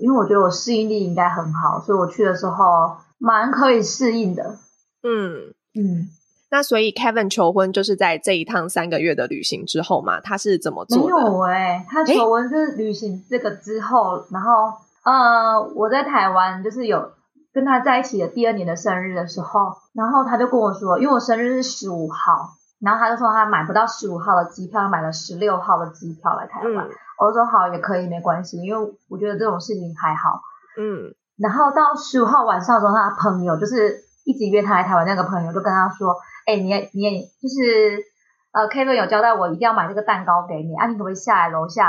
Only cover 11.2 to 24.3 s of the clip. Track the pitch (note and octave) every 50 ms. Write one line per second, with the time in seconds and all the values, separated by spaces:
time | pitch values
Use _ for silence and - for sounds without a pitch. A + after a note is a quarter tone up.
11.2 | A#3+ G#3+ F#3 F#3 F#3 F3+ F#3 F#3 F#3 F3+ F3+ F#3 F#3 - C4 D#4 D#4+ C4 E4 F4+
12.2 | A#3 A3 A3+ A#3 B3 B3 D4+ D#4 D#4 C#4+ G3 G#3 A3 G#3+ G3+ - A3 G3 F#3 F#3
13.2 | - - B3+ A#3+ A3+ G#3 G3+ - - G3+ A3 A3 - A3+ B3+ A#3 G3 F#3 F3+ -
14.2 | - - F#3 F#3+ A3 A#3 A#3 G#3+ A3 A3 - - _ _ _ _ - B3+ C4 C4
15.2 | A#3+ A#3 A#3 A3+ A3+ A3 A3 G#3+ G#3+ - - G#3 G#3+ G#3+ B3+ C#4+ - C#4 C#4 A3+
16.2 | F#3+ F#3+ F#3 F#3 F#3 F#3 F#3 F#3 F#3+ A3 G#3+ B3+ A#3+ G#3+ F#3 D3+ - - - _
17.2 | _ _ _ _ _ _ - C4+ C4+ C4+ C4 B3 B3+ C#4 B3 B3+ C4 - A#3+ F#3+
18.2 | E3+ E3+ - A#3+ A#3 A3+ G#3+ G3 F3 E3 E3+ E3 - G#3 F#3 F3+ F#3 F#3+ F#3 E3+
19.2 | F3 E3+ - F#3 D#3+ - - G3+ G3 - - - _ _ - A3 A3 A#3+ C#4 C4+
20.2 | - A#3 A#3+ A3+ B3 B3 B3+ A#3 G#3+ G3 F#3 G3 G3+ F#3 F3 - B3+ D4 C4 A#3
21.2 | A#3 B3 A3+ A3+ A#3+ B3 C4 C4 B3+ B3+ - - G3 F#3+ F3 E3 D#3+ D#3+ D#3+ -
22.2 | - - E3 - E3 - - _ _ _ _ _ G#3+ G3+ A3 A3+ A#3 A3+ A#3+ A#3+
23.2 | B3 A3 G#3+ A3 G#3+ G#3+ F#3+ D#3 D#3 F#3 G3 G#3+ A3+ - - - A3+ F#3+ E3+ E3+
24.2 | F3+ G3+